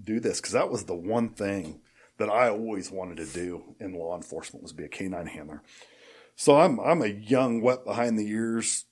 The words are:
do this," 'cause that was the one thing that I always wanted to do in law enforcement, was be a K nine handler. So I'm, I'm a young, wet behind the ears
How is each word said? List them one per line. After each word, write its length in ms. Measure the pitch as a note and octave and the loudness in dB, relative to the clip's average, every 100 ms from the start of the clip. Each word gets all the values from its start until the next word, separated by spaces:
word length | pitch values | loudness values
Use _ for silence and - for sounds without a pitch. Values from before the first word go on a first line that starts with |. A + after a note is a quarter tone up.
do 160 | G2+ A2+ | -4 -2
this," 200 | A#2 - | -2 -4
'cause 120 | - | -2
that 180 | A2+ F3+ | 0 0
was 140 | A2+ - | -2 -4
the 100 | F2 | -6
one 340 | F2+ A#2 A2+ | -2 0 0
thing 520 | - G2+ G2 D#2+ D#2+ _ _ _ - | -2 -4 -4 -6 -14 _ _ _ -4
that 120 | G#2 | 0
I 200 | A2 B2 | 4 4
always 400 | G#2+ A2+ G2+ F2+ | 2 -4 -6 -8
wanted 260 | F#2+ F2+ D#2+ | -8 -10 -10
to 80 | D#2 | -8
do 500 | F2+ F2+ E2+ - - | -6 -6 -8 -14 -14
in 140 | G2 | -12
law 220 | F2+ E2 F2 | -8 -6 -8
enforcement, 480 | E2 D#2+ - - | -8 -10 -10 -16
was 100 | - | -16
be 100 | D2+ | -12
a 40 | D2+ | -12
K 180 | - F#2+ | -6 -6
nine 200 | F2+ E2 | -6 -8
handler. 340 | D#2 D2+ D2+ - - - _ - - - - | -10 -14 -16 -18 -20 -20 _ -20 -20 -20 0
So 200 | - C#3+ | 8 8
I'm, 200 | F3 A#2 | 8 4
I'm 220 | A2+ E3 | 2 2
a 60 | A2 | 2
young, 540 | G2+ G#2+ B2+ C3 A#2 | -2 2 2 4 4
wet 240 | A#2+ B2+ G#2 | 2 2 -2
behind 320 | G#2 A#2+ A2 | -2 2 2
the 100 | G#2 | 0
ears 580 | A2 A2+ A2+ G#2+ - - | -2 -2 -2 -2 -4 -6